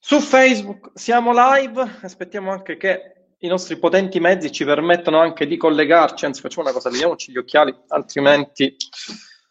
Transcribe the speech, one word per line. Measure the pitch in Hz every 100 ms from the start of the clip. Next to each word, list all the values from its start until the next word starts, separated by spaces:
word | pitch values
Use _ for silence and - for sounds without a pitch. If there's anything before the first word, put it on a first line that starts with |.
Su | - 294
Facebook | - 262 262 226 202 202 -
siamo | - - 240 240
live, | 240 254 277 269 226 247 185
aspettiamo | 180 - 180 208 190
anche | 190 190 156
che | 190 - - _ _ _
i | 175
nostri | 180 - 156
potenti | 170 185 190 180
mezzi | 170 190 151
ci | -
permettano | 143 147 170 175 170 156
anche | 165 160 147
di | 165
collegarci, | 160 151 147 170 151 -
anzi | 147 131
facciamo | 143 -
una | 147
cosa, | 127 127
leviamoci | 123 165 160 -
gli | 127
occhiali, | 123 151 143 - _
altrimenti | 151 139 147 139 143 143 - 135 _ - - - - - _ _